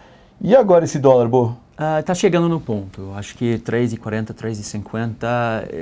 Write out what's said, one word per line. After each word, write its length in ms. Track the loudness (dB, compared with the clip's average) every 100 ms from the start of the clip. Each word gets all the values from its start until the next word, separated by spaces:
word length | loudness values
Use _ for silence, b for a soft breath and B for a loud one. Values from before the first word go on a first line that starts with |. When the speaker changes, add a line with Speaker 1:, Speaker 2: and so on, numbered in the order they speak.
| b b b b
Speaker 1:
E 160 | 4 4
agora 280 | 6 4
esse 140 | 4 2
dólar, 300 | 6 6 6
Bo? 280 | 2 2 -2 _ -8
Speaker 2:
Ah, 200 | -4 -2
tá 120 | -2
chegando 320 | 0 2 2 0
no 140 | -2
ponto. 500 | -4 -6 -8 -12 -12
Acho 200 | -12 -12
que 220 | -6 -2 -2
três 340 | -2 -2 0
e 20 | -4
quarenta, 380 | -6 -6 -6
três 240 | -8 -8 -8
e 40 |
cinquenta, 1040 | -8 -10 -8 -6 -6 -6 -4 -2 -2 -4 -6 -10